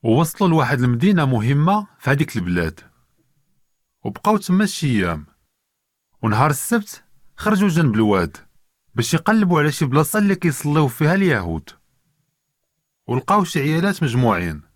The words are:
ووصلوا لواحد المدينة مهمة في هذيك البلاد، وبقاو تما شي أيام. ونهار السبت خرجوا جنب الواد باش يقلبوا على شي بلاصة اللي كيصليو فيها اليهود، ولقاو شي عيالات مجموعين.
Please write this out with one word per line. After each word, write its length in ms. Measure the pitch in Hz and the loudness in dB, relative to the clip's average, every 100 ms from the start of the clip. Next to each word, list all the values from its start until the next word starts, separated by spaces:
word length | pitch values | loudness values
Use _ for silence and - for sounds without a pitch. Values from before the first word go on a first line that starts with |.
ووصلوا 460 | 113 117 160 - 190 | 2 2 2 0 2
لواحد 320 | 160 123 139 | 2 2 0
المدينة 440 | 123 120 175 185 139 | 0 2 2 2 2
مهمة 600 | 120 110 139 160 208 208 _ | 0 0 2 2 0 -4 _
في 100 | - | -4
هذيك 260 | 143 151 110 | -2 -2 -4
البلاد، 420 | 87 87 82 80 - _ _ _ _ _ _ _ _ _ _ _ | -2 -2 -2 -6 -20 _ _ _ _ _ _ _ _ _ _ _
وبقاو 340 | 202 202 - 214 | -12 -4 0 0
تما 280 | 208 185 208 | 0 0 0
شي 220 | - 147 | -2 -2
أيام. 380 | 113 90 80 73 _ _ _ _ _ _ _ _ _ | 0 0 -4 -10 _ _ _ _ _ _ _ _ _
ونهار 280 | 117 117 143 | -2 0 0
السبت 540 | 147 - 233 208 - _ - - - | 0 -2 -4 -4 -18 _ -20 -20 -6
خرجوا 340 | 214 214 202 | -2 2 2
جنب 260 | 160 151 107 | 2 0 2
الواد 420 | 110 98 85 - _ _ _ _ _ - | 2 2 0 -6 _ _ _ _ _ -6
باش 180 | 117 | -2
يقلبوا 460 | 160 - 220 196 170 | -2 0 2 2 2
على 120 | 147 | 0
شي 140 | 147 143 | 0 0
بلاصة 340 | 139 160 214 | 0 0 0
اللي 160 | 202 185 | 0 0
كيصليو 520 | 170 143 147 151 143 | -2 -2 -2 0 0
فيها 260 | 117 151 | 0 0
اليهود، 560 | 190 190 120 87 82 - - _ _ _ _ _ _ _ _ _ _ _ _ - | 2 0 0 -2 -6 -8 -20 _ _ _ _ _ _ _ _ _ _ _ _ -6
ولقاو 360 | 127 - 208 | -4 0 0
شي 180 | - 160 | 0 -2
عيالات 420 | 139 160 196 196 | -2 0 -2 -2
مجموعين. 580 | 151 117 127 92 87 78 - | -2 2 2 0 -2 -8 -14